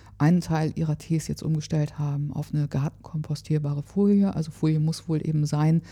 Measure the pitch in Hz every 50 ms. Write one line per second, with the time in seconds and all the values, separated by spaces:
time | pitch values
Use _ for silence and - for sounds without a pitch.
0 | - - - - 147 156 180 180 165 - 160 156 160 151 156 - 165 156 147 -
1 | - - 165 156 - - 147 - - 156 160 151 151 - 165 156 147 151 - -
2 | 147 143 143 143 147 147 - 147 151 - - 151 147 143 - 135 139 143 - -
3 | - - - 156 147 - 151 - - - 156 151 147 143 143 143 143 - - 196
4 | 202 202 202 202 196 196 - 156 156 160 - - - 156 156 156 151 160 160 -
5 | - 165 160 151 - 156 156 151 147 143 151 147 151 156 165 165 - -